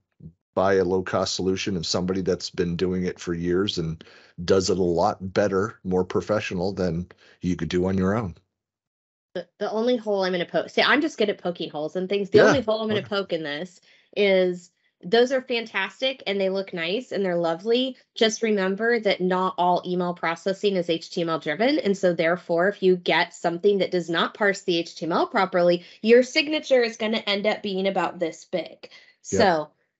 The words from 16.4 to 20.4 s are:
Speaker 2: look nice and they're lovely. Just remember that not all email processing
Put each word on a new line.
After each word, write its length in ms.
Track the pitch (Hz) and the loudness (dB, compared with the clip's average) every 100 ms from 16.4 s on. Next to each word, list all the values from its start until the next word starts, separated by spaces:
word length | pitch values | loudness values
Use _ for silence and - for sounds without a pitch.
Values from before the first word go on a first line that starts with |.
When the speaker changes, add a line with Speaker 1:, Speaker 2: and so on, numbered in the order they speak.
| 190 | 0
Speaker 2:
look 240 | 190 196 | -2 -4
nice 400 | 180 165 208 254 | -6 -4 -4 -4
and 100 | 170 | -4
they're 140 | 190 175 | -2 0
lovely. 580 | 170 165 214 240 262 254 _ | -2 -2 0 0 0 -6 _
Just 300 | - 220 220 | 0 0 0
remember 560 | 226 208 190 196 226 240 | 0 0 0 -2 0 0
that 220 | 214 - | 0 0
not 340 | 180 185 185 - | 0 0 -2 0
all 240 | 175 180 180 | 2 2 0
email 280 | 180 175 | -4 -4
processing 600 | 175 165 170 | -4 -6 -4